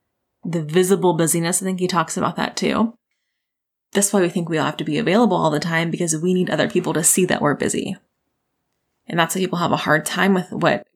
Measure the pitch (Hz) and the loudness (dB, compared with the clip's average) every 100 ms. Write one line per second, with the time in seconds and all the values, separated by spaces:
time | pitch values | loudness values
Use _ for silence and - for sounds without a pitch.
0 | _ _ _ _ - 170 151 165 185 190 | _ _ _ _ -6 -4 0 2 4 4
1 | 180 165 160 165 170 175 190 185 180 175 | 4 4 2 2 0 -2 -2 -2 -2 0
2 | 160 - - - - - 170 - 226 - | -2 -2 -4 -2 -4 -2 -2 0 0 -4
3 | _ _ _ _ _ _ _ _ _ 196 | _ _ _ _ _ _ _ _ _ -2
4 | 202 208 175 180 165 156 143 151 156 151 | 2 2 2 0 -2 -2 -2 -4 -4 -2
5 | 156 190 240 180 160 147 170 165 165 156 | 2 2 4 2 2 0 -2 -2 -2 -2
6 | 175 156 175 180 180 156 - 175 170 151 | -2 -2 0 0 0 0 0 0 0 0
7 | 165 - 180 160 147 143 - - - - | 2 2 2 2 0 0 -2 -4 -6 -10
8 | _ _ _ _ _ _ _ _ _ _ | _ _ _ _ _ _ _ _ _ _
9 | - 170 165 185 185 170 175 - - 156 | -6 -2 -2 -2 -4 -2 -2 -2 0 0
10 | 160 185 185 185 180 - 160 127 - | 0 0 2 2 -2 -2 0 0 -4